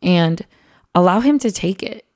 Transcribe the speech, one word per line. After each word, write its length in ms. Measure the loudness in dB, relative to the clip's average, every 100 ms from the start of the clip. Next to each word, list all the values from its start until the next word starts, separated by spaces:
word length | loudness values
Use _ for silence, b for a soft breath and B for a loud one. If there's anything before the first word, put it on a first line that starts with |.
and 440 | 0 2 2 -2 -8 b b b b 2
allow 240 | 2 2
him 200 | 2 0
to 120 | -2
take 320 | -4 -6 -6
it. 220 | -10 -12 _